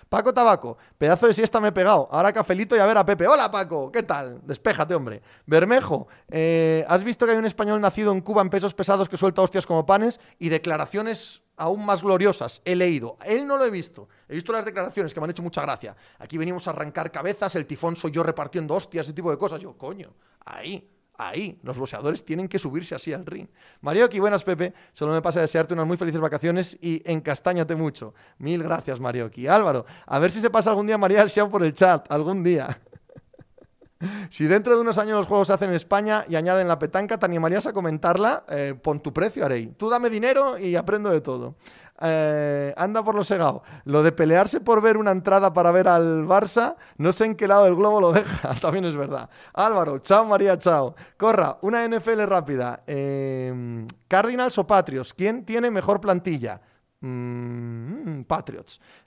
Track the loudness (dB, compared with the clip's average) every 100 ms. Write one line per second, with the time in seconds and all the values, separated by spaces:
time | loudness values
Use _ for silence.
0 | -4 -2 0 4 4 4 0 -14 _ -2
1 | 2 4 4 4 2 2 2 2 4 4
2 | 4 2 2 2 0 -2 2 4 4 4
3 | 4 2 4 4 2 -2 -4 -6 -4 -4
4 | -2 -4 -6 -12 -12 -4 -2 0 0 -2
5 | -4 -12 _ _ 2 4 6 4 2 -4
6 | -6 -20 -8 -2 2 4 4 2 0 -2
7 | -2 0 2 2 0 -2 -2 0 0 0
8 | -2 -2 0 0 2 0 -2 -2 0 0
9 | 0 -2 0 2 0 0 -2 0 2 2
10 | 2 -4 _ -8 -4 -2 -2 -4 -4 -6
11 | -6 -8 -12 -16 _ -6 -4 -2 -2 0
12 | 2 2 2 0 -6 -8 -4 0 0 0
13 | -6 -10 -4 -2 0 0 0 -2 -10 -16
14 | -20 _ -12 -10 -6 -6 -6 -6 -6 -4
15 | -6 -6 -8 -8 -8 -6 -6 -6 -10 -18
16 | _ _ -12 -8 -6 -6 -8 -8 -8 -8
17 | -8 -6 -6 -4 -4 -6 -8 -6 -6 -4
18 | -4 -2 -2 -4 -6 -6 -4 -4 -4 -8
19 | -8 -6 -4 -2 -4 -6 -14 -16 -16 -14
20 | -18 _ _ _ -20 -16 -14 -14 _ _
21 | _ -14 -10 -8 -10 -12 -12 -10 -10 -8
22 | -6 -6 -6 -8 -6 -6 -6 -8 -10 -10
23 | -10 -12 -12 -16 -18 _ _ _ -2 2
24 | 2 4 0 0 -2 -4 -4 -8 _ -8
25 | -4 -2 0 0 0 0 -2 -2 -2 -2
26 | -2 -2 -2 -2 -2 -2 -4 -6 -6 -4
27 | -4 -4 -4 -4 -2 0 -2 -2 -4 -6
28 | -14 -20 _ -12 -6 -4 -2 -4 -6 -8
29 | -6 -6 -8 -6 2 4 4 0 -4 -16
30 | -4 0 0 2 0 2 2 2 0 2
31 | 4 4 4 4 2 2 0 4 4 4
32 | 0 -4 -2 -2 0 0 -2 -10 _ -20
33 | _ -20 _ -20 -20 _ _ _ _ -12
34 | -10 -10 -10 -2 2 2 4 2 2 0
35 | 0 0 0 2 2 2 0 -2 0 0
36 | 0 -2 -2 -2 0 0 2 0 -2 -2
37 | -4 -2 -2 0 0 -2 -2 -4 -4 -2
38 | 0 2 2 -2 -4 -6 -6 -6 -4 -4
39 | -4 -2 -2 -2 -2 -4 -6 -6 -2 0
40 | 0 0 0 2 0 -2 -2 -2 0 -2
41 | 0 0 -2 -8 -8 -14 -20 -20 -20 -6
42 | -2 0 0 0 -2 -2 -4 -4 -2 -2
43 | -2 -2 0 0 0 -2 -8 -14 0 4
44 | 4 4 4 4 4 0 2 4 6 4
45 | 2 0 4 4 4 4 4 6 6 6
46 | 4 2 2 2 4 0 -2 -4 -12 -2
47 | 0 2 0 0 4 8 8 6 4 4
48 | 4 4 2 -4 -6 -4 -2 -2 -2 -4
49 | -6 -8 -10 -20 -10 -2 0 2 0 -2
50 | 4 6 6 4 4 2 4 2 0 -6
51 | -18 -2 2 4 2 0 -2 -2 0 -2
52 | 0 0 2 0 0 -4 -4 -8 -8 -6
53 | -4 -4 -4 -6 -6 -8 -8 -10 -12 -16
54 | -2 0 2 0 -2 -2 2 2 2 -4
55 | -8 -4 -4 -4 -6 -2 -2 0 0 0
56 | 0 -2 -2 -4 -6 -10 _ _ _ _
57 | -10 -8 -8 -8 -8 -10 -10 -10 -12 -12
58 | -10 -10 -6 -6 -6 -14 -18 -20 _ _